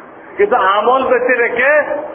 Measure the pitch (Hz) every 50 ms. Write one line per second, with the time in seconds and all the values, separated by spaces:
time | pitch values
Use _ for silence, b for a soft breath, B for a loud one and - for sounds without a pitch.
0 | - - - - - - - - 202 202 247 226 196 185 196 208 214 233 254 262
1 | 262 - 254 240 247 247 254 233 240 220 - 233 254 277 302 302 277 - 294 294
2 | - - -